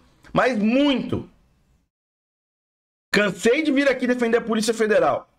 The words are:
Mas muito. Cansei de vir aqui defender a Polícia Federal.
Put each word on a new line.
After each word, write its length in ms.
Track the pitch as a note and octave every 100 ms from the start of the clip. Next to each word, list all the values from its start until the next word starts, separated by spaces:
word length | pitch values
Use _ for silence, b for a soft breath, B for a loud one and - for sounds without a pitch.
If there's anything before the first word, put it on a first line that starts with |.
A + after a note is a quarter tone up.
| b b b
Mas 260 | - A#3 A3
muito. 720 | G#3+ B3+ C#4+ B3 - - - _ _ _ _ _ _ _ _ _ _ _ _ _ _ _ _ _ _
Cansei 480 | G3 G#3 - A3+ C#4
de 80 | D4+
vir 180 | C4+ C#4
aqui 160 | B3
defender 340 | B3 B3 A#3 A#3
a 40 |
Polícia 320 | A3+ A3 A3
Federal. 560 | A3 G#3+ G3+ D#3 A#2+ -